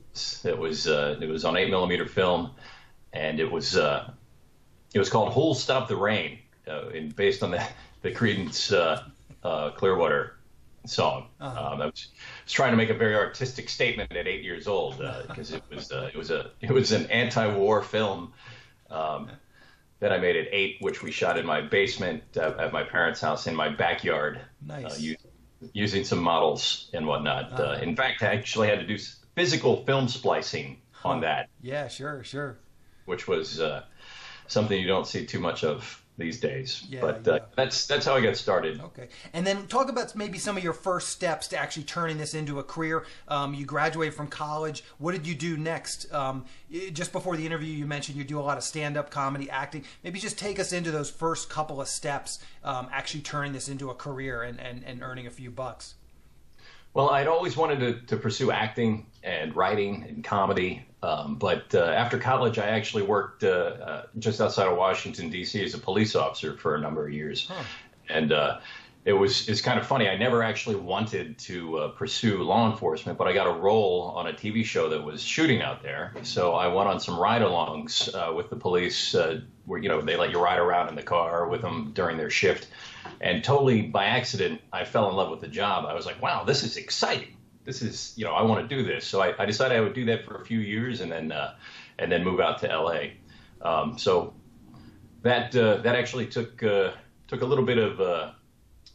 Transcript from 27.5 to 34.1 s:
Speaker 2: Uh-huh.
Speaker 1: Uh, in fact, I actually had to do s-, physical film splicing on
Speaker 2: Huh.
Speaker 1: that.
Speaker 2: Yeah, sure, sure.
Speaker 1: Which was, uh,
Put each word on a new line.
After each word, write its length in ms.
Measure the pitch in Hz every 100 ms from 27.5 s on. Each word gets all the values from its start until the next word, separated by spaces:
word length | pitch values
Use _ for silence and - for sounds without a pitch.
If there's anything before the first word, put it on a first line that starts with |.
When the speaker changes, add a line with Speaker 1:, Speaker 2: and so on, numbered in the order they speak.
Speaker 2:
Uh-huh. 100 | -
Speaker 1:
Uh, 160 | 73 71
in 140 | 80
fact, 300 | - 127 -
I 100 | 104
actually 320 | 101 - 110 107
had 140 | 101
to 60 | 82
do 60 |
s-, 260 | 104 - - - -
physical 480 | 180 156 131 107
film 240 | - 135 123
splicing 720 | - 98 78 - 80 69 65 _ -
on 140 | 90 80
Speaker 2:
Huh. 20 |
Speaker 1:
that. 300 | 80 71 - _
Speaker 2:
Yeah, 240 | 120 143 127
sure, 380 | - 139 139
sure. 340 | 107 135 143 113 - - - -
Speaker 1:
Which 240 | - 90 -
was, 320 | 85 76 76
uh, 240 | 78 69 - - -